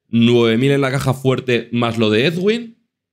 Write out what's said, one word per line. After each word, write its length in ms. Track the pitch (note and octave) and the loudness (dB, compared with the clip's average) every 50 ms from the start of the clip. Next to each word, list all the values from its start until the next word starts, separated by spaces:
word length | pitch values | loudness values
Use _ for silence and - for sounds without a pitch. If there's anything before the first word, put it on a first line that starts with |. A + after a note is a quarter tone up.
| _ _ | _ _
¿Nueve 480 | A2+ A#2 A#2 A#2+ A#2+ A#2 A#2 A2+ A2 | 0 2 2 4 4 4 4 2 2
mil 140 | A#2 C3 C#3 | 2 2 0
en 100 | C#3 C#3 | 0 0
la 100 | C#3 C3 | 0 -2
caja 220 | C3 C#3 - C3+ B2 | -4 -2 -2 -2 -4
fuerte 560 | - - C3 B2+ B2 B2 B2+ A#2+ A2+ A#2 - | -2 -2 -2 -2 -2 -2 -2 -2 -2 -2 -4
más 260 | A#2+ A#2+ A#2+ A#2 A2 | -4 -2 -2 -2 -2
lo 120 | A2+ A2+ G#2+ | 0 0 2
de 160 | G#2+ A2 C3+ | 2 2 0
Edwin? 520 | F3 E3 F3+ F3+ G#3 A3+ A#3+ A#3+ A3+ - _ _ _ _ _ _ _ | 0 -2 -2 -2 -2 -2 -2 -6 -10 -18 _ _ _ _ _ _ _